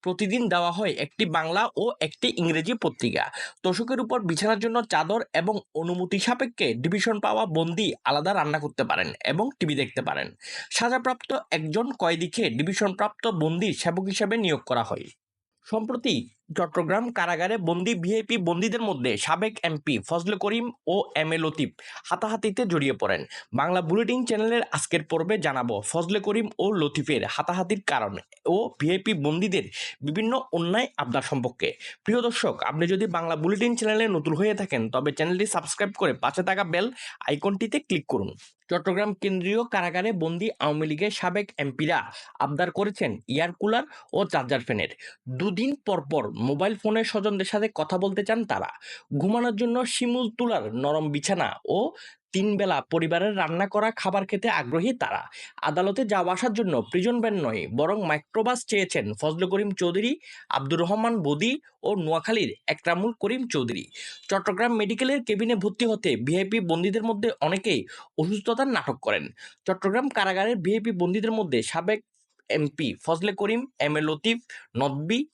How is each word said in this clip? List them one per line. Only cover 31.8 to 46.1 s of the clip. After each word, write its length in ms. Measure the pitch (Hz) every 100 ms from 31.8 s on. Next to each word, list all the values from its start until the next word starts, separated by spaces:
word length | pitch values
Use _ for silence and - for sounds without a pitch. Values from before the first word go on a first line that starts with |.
| - -
প্রিয় 180 | - 240
দর্শক, 340 | 233 233 196 - -
আপনি 160 | 151 170
যদি 180 | 190 214 170
বাংলা 200 | 165 160
বুলেটিন 300 | 160 202 240 233
চ্যানেলে 300 | 214 214 226 180
নতুন 180 | 151 151
হয়ে 160 | 208 208
থাকেন, 200 | 196 127 113
তবে 160 | 127 143
চ্যানেলটি 340 | 139 160 180 208
সাবস্ক্রাইব 380 | 180 160 - 202 -
করে 120 | 185 -
পাশে 180 | 123 160
থাকা 200 | 180 190 190
বেল 140 | 170 220 262 - - -
আইকনটিতে 520 | 147 202 196 226 285 -
ক্লিক 180 | 180 -
করুন। 240 | 123 98 - - _ _
চট্টগ্রাম 440 | 175 165 185 208 202
কেন্দ্রীয় 420 | 202 190 175 214 233
কারাগারে 360 | 202 175 175 208 196
বন্দী 240 | 160 170 208 -
আওয়ামী 260 | 147 151 156
লীগের 260 | 151 208 208
সাবেক 280 | 185 185 208 -
এমপিরা 340 | 139 - 226 160 - - - -
আবদার 300 | 139 143 175
করেছেন 400 | 185 202 202 160 101 -
এয়ার 180 | 139 170 175
কুলার 280 | 208 226 294 - -
ও 60 | 170 196
চার্জার 300 | 160 127 135 123
ফ্যানের। 260 | 110 82 - - - - 127
দুদিন 320 | 196 185 262 285
পর 160 | - 180 139